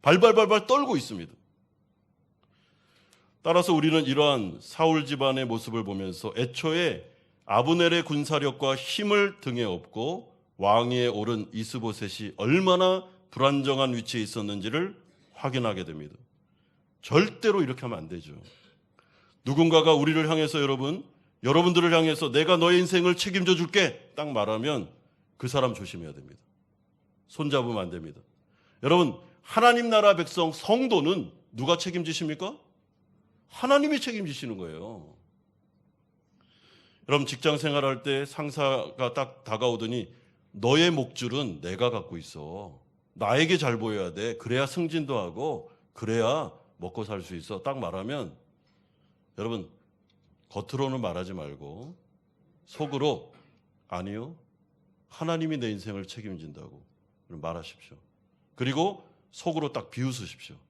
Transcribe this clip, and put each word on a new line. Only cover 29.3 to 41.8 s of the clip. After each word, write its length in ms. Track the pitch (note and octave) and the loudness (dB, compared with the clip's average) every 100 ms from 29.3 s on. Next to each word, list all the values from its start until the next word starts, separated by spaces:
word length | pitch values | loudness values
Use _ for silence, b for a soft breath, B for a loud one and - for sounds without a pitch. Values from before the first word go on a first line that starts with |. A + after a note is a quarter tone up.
| B | B
하나님 480 | - - A#3+ A#3+ A#3 | -2 6 6 6 4
나라 260 | G#3+ G#3 F3 | 6 6 4
백성, 380 | E3+ - E3 | 0 -2 -2
성도는 760 | D3 - A#3 C4 G3 D3 F#3+ G#2 - _ | -2 0 2 4 2 2 -2 -4 -14 _
누가 260 | A2+ C3 E3+ | -6 0 0
책임지십니까? 800 | F#3 F3 D#3+ D#3+ D#3 D3+ F#3 D4 _ _ _ _ _ _ _ _ _ | 0 -4 -6 -6 -6 -6 -8 -10 _ _ _ _ _ _ _ _ _
하나님이 500 | - B3 C#4 D4 C#4+ | -4 4 4 4 0
책임지시는 580 | - A3+ F3 C3 B2+ G2+ | -2 -6 -6 -8 -10 -8
거예요. 560 | E2+ D#2 G2+ G#2+ D2+ D2+ _ _ _ _ _ _ _ _ _ _ _ _ b b b b b b - | -10 -12 -14 -14 -18 _ _ _ _ _ _ _ _ _ _ _ _ _ b b b b b b -2
여러분, 180 | C#3+ C3 | 0 0
직장 300 | C3 E3 D3 | -2 0 0
생활할 460 | D3+ C#3+ C#3 C3 | 0 0 0 -2
때 220 | C#3 C#3 C#3+ | -2 -4 -4
상사가 880 | - D3 C#3+ C#3 C3 D2 - B2 | -8 -8 -2 0 0 -4 -6 -4
딱 300 | C#3+ B2+ - | -4 -6 -10
다가오더니 640 | - A2 B2 A2+ A2 B2 F#2+ b b b _ | -8 -2 -2 -2 -4 -6 -8 b b b _
"너의 380 | G2+ A#2 D3 F3 | -4 2 4 4
목줄은 680 | D#3+ B2+ - B2 C3 B2+ D#2 | 2 -4 -6 -6 -4 -6 -8
내가 300 | E2+ F#2+ | -10 -2